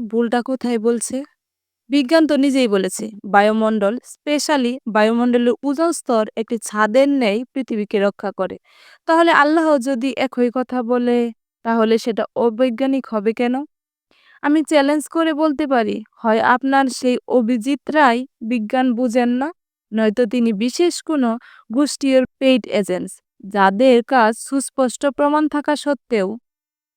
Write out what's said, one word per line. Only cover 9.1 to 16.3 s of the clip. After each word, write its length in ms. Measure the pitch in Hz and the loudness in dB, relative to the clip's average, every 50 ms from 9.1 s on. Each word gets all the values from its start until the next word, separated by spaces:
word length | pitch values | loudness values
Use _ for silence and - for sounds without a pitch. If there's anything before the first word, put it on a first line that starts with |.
| 330 330 339 339 311 | 2 4 4 4 6
আল্লাহ 340 | - 285 294 311 339 320 320 294 277 | 4 4 4 4 2 2 2 2 2
যদি 320 | 226 277 277 226 254 269 247 | 2 -2 -4 -2 -2 -4 -2
একই 340 | - 262 254 - 247 247 240 214 | -2 -4 -4 -2 -2 -2 0 0
কথা 240 | 254 247 - 254 254 233 | -4 -6 -4 -4 -6 -2
বলে, 360 | 226 247 247 240 240 240 240 240 233 220 _ _ _ _ _ - | -2 -2 0 0 0 0 0 0 -2 -6 _ _ _ _ _ -4
তাহলে 300 | 233 226 226 220 220 226 220 | -2 0 2 2 2 2 0
সেটা 260 | - 247 220 226 214 - - | 0 -2 -4 -4 -6 -6 -2
অবৈজ্ঞানিক 680 | - 226 240 220 214 262 262 226 220 269 269 269 269 - | 0 0 0 2 0 0 0 0 -2 -2 0 -2 -2 -4
হবে 260 | - 226 214 196 226 220 | -4 -6 -4 -2 -2 -2
কেন? 220 | - 240 240 247 269 302 - _ _ _ _ _ _ _ _ _ _ _ _ _ _ - | -2 -2 -2 -2 -4 -6 -10 _ _ _ _ _ _ _ _ _ _ _ _ _ _ -2
আমি 180 | 277 294 320 285 | 0 0 0 2
চ্যালেঞ্জ 420 | - 320 294 277 277 302 302 262 - | 2 2 2 2 2 0 -2 -4 -4
করে 240 | - 330 330 320 311 | -2 -2 0 0 0
বলতে 300 | 277 320 311 277 262 311 | 0 0 0 0 -2 -2
পারি, 300 | 262 269 240 220 208 208 214 214 _ _ | 0 0 0 0 -2 -4 -8 -10 _ _
হয় 240 | _ - 226 | _ -2 0